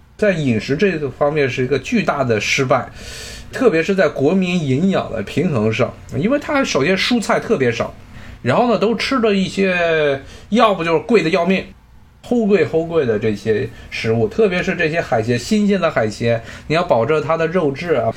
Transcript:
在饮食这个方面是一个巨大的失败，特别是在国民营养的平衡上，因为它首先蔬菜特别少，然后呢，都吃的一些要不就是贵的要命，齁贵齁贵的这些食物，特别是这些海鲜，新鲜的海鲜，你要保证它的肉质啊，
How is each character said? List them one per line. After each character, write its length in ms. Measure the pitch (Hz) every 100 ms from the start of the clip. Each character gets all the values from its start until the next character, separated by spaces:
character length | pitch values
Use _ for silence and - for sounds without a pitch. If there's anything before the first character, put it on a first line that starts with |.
| - -
在 160 | 214
饮 280 | 165 135 110
食 160 | - 151
这 220 | 202 156
个 120 | 139
方 220 | - 147
面 160 | 151 135
是 160 | 123
一 20 | 127
个 120 | 139
巨 220 | - 233
大 200 | 170 147
的 180 | 127 107
失 240 | - -
败， 240 | 131 131 - - - - - - -
特 160 | - 247
别 140 | 160
是 120 | 160
在 140 | 190 151
国 240 | - 139
民 300 | 190 180 180
营 260 | 143 131 190
养 200 | 147 -
的 80 | 104
平 260 | 101 135 170
衡 220 | 123 110
上， 200 | 113 - - - 123
因 140 | 202
为 80 | 285
它 240 | 311 285
首 220 | 269 147
先 120 | 151 190
蔬 240 | - 240
菜 200 | 214 170
特 180 | - 180
别 140 | 123
少， 200 | 113 - - - - - -
然 140 | 120 160
后 160 | 240
呢， 60 | 190
都 160 | 202
吃 240 | 233 - 269
的 160 | 220
一 140 | 196 180
些 760 | 190 190 175 170 160 147 139 - - -
要 220 | 214 226
不 120 | 175
就 100 | 165
是 60 | 156
贵 220 | - 220
的 80 | 156
要 140 | 175
命， 200 | 175 185 - - - - - -
齁 220 | - 247 208
贵 180 | 196
齁 220 | 139 160 165
贵 180 | 165
的 140 | 123 104
这 160 | 110
些 340 | 101 110 104 - - -
食 220 | - 113
物， 160 | 113 175
特 200 | 214 214
别 140 | 180
是 140 | 190 170
这 120 | 160
些 120 | 165
海 220 | - 117
鲜， 140 | 110 120
新 280 | - 214 202
鲜 140 | 202
的 100 | 160
海 180 | 135 110
鲜， 320 | - 117 113 - - -
你 80 | 156
要 80 |
保 200 | 180 123
证 160 | 117 156
它 160 | 143 165
的 100 | 160
肉 260 | 180 147
质 220 | 131 175
啊， 180 | 135 113